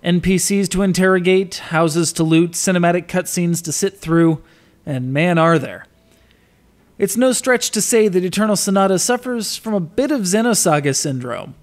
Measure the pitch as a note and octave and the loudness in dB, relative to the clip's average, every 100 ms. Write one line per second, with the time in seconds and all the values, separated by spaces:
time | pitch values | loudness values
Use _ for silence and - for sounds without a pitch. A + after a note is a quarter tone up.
0 | F3+ F3 F3 F#3+ - G3+ F#3+ F#3 G3 F3+ | 0 0 2 0 0 0 0 0 0 2
1 | F#3+ F#3+ F3+ F#3 F#3+ - - D#3+ E3 D#3 | 2 2 2 2 0 -8 -4 0 0 0
2 | E3 - D#3+ E3 E3+ E3+ - F3+ F3 F3 | -2 0 2 4 2 0 0 2 2 0
3 | - F#3 F3+ - F3 E3+ E3 C#3+ G3 - | -2 -6 -4 -2 -2 -2 -4 -4 -4 -6
4 | E3 E3 E3 D#3 - _ _ _ - C3+ | 0 2 4 2 -6 _ _ _ -8 -6
5 | B2+ C#3 E3+ E3+ E3 E3 B2+ F2+ - _ | -4 0 2 4 4 2 0 -12 -18 _
6 | _ _ _ _ _ _ _ _ _ _ | _ _ _ _ _ _ _ _ _ _
7 | G3 A3+ C4 B3 - B3 - A3 - A3+ | -4 0 0 0 0 0 0 -4 0 2
8 | G#3+ F3+ F3+ E3+ G#3+ G3+ - G3 G3 F#3+ | 2 2 -2 -2 0 0 0 2 2 2
9 | - B3 B3+ A#3+ G#3 - A3 G#3 D#3+ - | 0 -2 -2 -6 -6 -8 -4 -4 -4 -4
10 | C4+ C#4+ F#3 G3+ A#3 G#3+ F#3 D3+ C#3+ C3 | -2 -2 0 0 2 0 2 2 0 -2
11 | D3+ C3 B2 G#2 F#2+ A#2+ | -4 -6 -6 -10 -12 -18